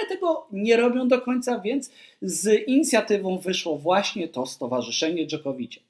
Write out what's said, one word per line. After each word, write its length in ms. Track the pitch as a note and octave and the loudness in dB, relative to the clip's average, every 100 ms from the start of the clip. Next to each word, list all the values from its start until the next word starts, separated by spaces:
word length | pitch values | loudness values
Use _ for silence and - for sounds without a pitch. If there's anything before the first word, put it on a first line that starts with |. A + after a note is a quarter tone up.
| G#4+ | -2
tego 380 | F#4+ F4 D#4+ - | -2 0 -2 -4
nie 240 | G3 G#3+ A#3 | -2 4 4
robią 320 | A#3+ B3 B3+ | 4 2 2
do 120 | B3 | 2
końca, 400 | B3 B3+ B3 A3+ | 2 -2 0 -2
więc 300 | G3 C4+ - - - _ | -2 -2 -4 -12 -20 _
z 460 | F#3+ - G3+ G#3+ G#3+ | -6 -2 2 2 4
inicjatywą 720 | C4 D#4+ A3+ G#3+ G3+ F#3 F#3 | 2 4 4 4 0 0 -4
wyszło 400 | F#3 F3+ F3 C#3+ | -4 -4 -4 -2
właśnie 500 | D3+ F#3+ G3 G#3 E3 | 2 2 0 -4 -6
to 180 | B2 B2+ | -6 -6
Stowarzyszenie 800 | - B2 B2+ A#2 A2+ D#3+ E3+ D3+ | -6 -4 -4 -4 -2 -2 -2 -4
Dżokowicza. 540 | D3+ C#3 B2+ A#2 - _ | -6 -6 -8 -10 -14 _